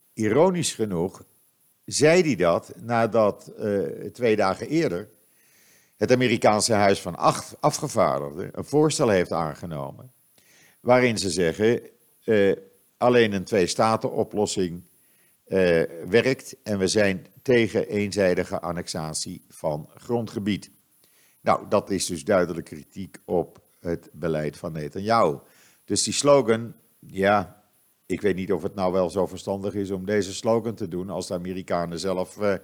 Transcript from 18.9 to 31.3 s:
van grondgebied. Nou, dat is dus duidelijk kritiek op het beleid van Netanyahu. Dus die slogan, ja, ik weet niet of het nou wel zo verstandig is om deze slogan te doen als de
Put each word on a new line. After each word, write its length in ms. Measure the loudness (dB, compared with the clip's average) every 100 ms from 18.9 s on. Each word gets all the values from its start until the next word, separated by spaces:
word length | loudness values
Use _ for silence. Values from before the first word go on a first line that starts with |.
| -8 -8 -8 -10 -12 _
van 400 | -8 -4 -4 -8
grondgebied. 760 | -20 -4 -4 -4 -4 -2 -2 -4 _ _ _ _ _ _ _
Nou, 280 | 0 0 2
dat 220 | -2 0
is 160 | -4 -4
dus 180 | -8
duidelijk 420 | 0 2 2 -4 -10
kritiek 520 | -16 -16 -14 -14 -14
op 360 | -4 -2 -2 -8 _ _
het 280 | -8 -8 -8
beleid 440 | -8 -4 -2 -4 -8
van 160 | -10
Netanyahu. 640 | -8 -10 -8 0 2 2 0 -10 _ _ _
Dus 180 | _ -4
die 100 | -2
slogan, 600 | -2 4 4 4 0 -2 -14 _ _
ja, 600 | -16 0 2 2 0 -12 _ _ _ _ _
ik 140 | -2
weet 160 | -2 -2
niet 160 | -2
of 100 | -4
het 120 | -4
nou 180 | -4 -2
wel 180 | 0 -2
zo 160 | -2 -4
verstandig 480 | -4 -8 -6 -4
is 160 | -6 -6
om 160 | -6 -2
deze 280 | -2 -2
slogan 400 | -4 0 0 -2
te 140 | -8 -8
doen 220 | -8 -6
als 160 | -8
de 80 | -6